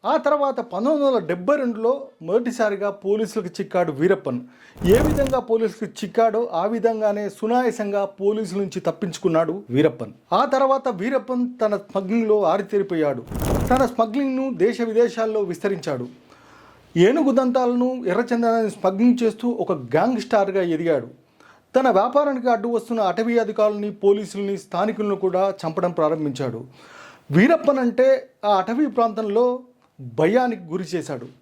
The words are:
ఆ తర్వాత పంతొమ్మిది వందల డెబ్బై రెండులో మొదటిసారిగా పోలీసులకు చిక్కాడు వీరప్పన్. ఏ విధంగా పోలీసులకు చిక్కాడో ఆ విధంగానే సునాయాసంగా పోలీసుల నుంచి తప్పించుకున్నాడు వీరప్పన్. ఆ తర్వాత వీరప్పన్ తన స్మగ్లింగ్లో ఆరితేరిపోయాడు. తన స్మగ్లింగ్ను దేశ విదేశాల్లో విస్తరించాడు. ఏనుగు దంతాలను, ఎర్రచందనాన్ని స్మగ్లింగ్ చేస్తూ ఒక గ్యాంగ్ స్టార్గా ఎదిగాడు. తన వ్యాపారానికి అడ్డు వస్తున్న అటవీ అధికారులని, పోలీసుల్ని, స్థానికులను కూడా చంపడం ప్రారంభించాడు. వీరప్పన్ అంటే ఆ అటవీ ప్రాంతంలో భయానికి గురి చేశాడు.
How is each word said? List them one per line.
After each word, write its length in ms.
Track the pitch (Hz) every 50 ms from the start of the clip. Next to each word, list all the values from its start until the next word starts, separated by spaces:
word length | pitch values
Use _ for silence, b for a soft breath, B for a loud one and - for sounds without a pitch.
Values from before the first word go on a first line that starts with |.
| - 208
ఆ 20 | 285 320 320
తర్వాత 320 | 285 302 294 285 277 262 247 226 -
పంతొమ్మిది 320 | - 185 220 262 311 294 285
వందల 160 | 269 262 226 180 156
డెబ్బై 240 | 175 180 180 214 294
రెండులో 360 | 294 269 240 226 208 220 233 262 277 277 - _ _ 165 160
మొదటిసారిగా 600 | 190 247 240 247 240 - 226 208 202 196 202 202 196 202 -
పోలీసులకు 460 | 196 202 220 226 190 - 220 190 175 - -
చిక్కాడు 320 | 196 - - 180 180 165 147 131
వీరప్పన్. 400 | 156 180 - - - 139 123 123 123 B B B B B B B - 175 202
ఏ 40 | 247 294
విధంగా 340 | 302 302 285 277 262 262 254 - -
పోలీసులకు 420 | 226 226 226 214 214 - 220 - - -
చిక్కాడో 420 | - 185 - - 226 226 202 226 240 240 - 165
ఆ 40 | 175 208 233
విధంగానే 500 | 233 196 226 226 220 214 208 202 208 208 196 202 -
సునాయాసంగా 640 | - 220 233 247 254 240 240 - 214 202 202 202 196 196 - -
పోలీసుల 380 | 196 202 214 214 220 175 175 196 202
నుంచి 160 | 185 - 185 - 170
తప్పించుకున్నాడు 680 | 160 - - 180 160 - - 170 160 160 165 160 165 196 202 - 120
వీరప్పన్. 380 | 135 151 156 127 - 117 104 107 _ _ _ 175 196
ఆ 20 | 262 277 269
తర్వాత 340 | 262 277 262 269 269 262 262 226 175
వీరప్పన్ 420 | 190 247 269 254 202 254 254 247 247 247 - -
తన 140 | 226 214 208
స్మగ్లింగ్లో 600 | 196 202 - - 196 196 180 220 233 226 214 214 214 196 160
ఆరితేరిపోయాడు. 720 | 170 202 202 - - 202 190 196 180 160 151 147 135 120 117 - - - - - - - - -
తన 120 | 247 262 269 247
స్మగ్లింగ్ను 520 | 247 - 226 220 208 277 277 269 262 254 269 269 240 165 175
దేశ 160 | 226 226 233
విదేశాల్లో 600 | 233 226 214 226 240 226 233 226 226 220 220 214 202 185
విస్తరించాడు. 580 | 175 170 - 202 196 175 143 165 143 123 123 123 - - _ B B B B B B B B B B B B B -
ఏనుగు 360 | 170 175 202 262 339 311 269 254 247
దంతాలను, 500 | 262 254 247 262 247 240 247 240 247 254 254 254 247 180
ఎర్రచందనాన్ని 600 | 180 208 240 240 247 233 233 233 226 233 226 208
స్మగ్లింగ్ 500 | 214 - - 185 190 196 233 247 247 247
చేస్తూ 260 | 240 220 214 - - 240 240 - 185
ఒక 80 | -
గ్యాంగ్ 480 | 185 151 127 117 123 156 185 240 262 220 196
స్టార్గా 360 | - - 214 196 190 185 196 185 175 165
ఎదిగాడు. 340 | 156 170 170 156 135 113 123 - _ _ b b b b b b b b b _
తన 120 | 254 262 254 220
వ్యాపారానికి 520 | 190 - 254 262 285 294 285 269 254 240 247
అడ్డు 180 | 233 220 202 240
వస్తున్న 320 | 233 226 226 - 240 226 208 185
అటవీ 260 | 175 220 226 233 233 233 220
అధికారులని, 460 | 208 214 226 214 214 208 208 208 208 202 208 -
పోలీసుల్ని, 500 | 196 202 202 214 175 - 202 202 196 202 190 -
స్థానికులను 500 | - - 175 196 214 208 214 214 208 196 190 196
కూడా 180 | 185 175 180 190 196 190 190
చంపడం 320 | - 165 160 175 180 180 170 170
ప్రారంభించాడు. 640 | 156 151 160 165 156 147 131 127 135 127 110 113 127 - B B B B B B B B B B B _ 139
వీరప్పన్ 440 | 165 202 294 339 311 311 285 277 262 254
అంటే 220 | 240 - - 254 269 269 262 - - _ _ - 208
ఆ 20 | 208 190
అటవీ 260 | 185 202 233 254 302 269 208 247
ప్రాంతంలో 480 | 233 226 208 214 220 208 202 220 240 247 247 254 254 _ _ _ _ _ _ - 135 123 113 113
భయానికి 440 | 156 170 214 247 254 247 226 196 180 160
గురి 160 | 156 185 185 151 175
చేశాడు. 320 | 170 151 - 147 120 117 - - _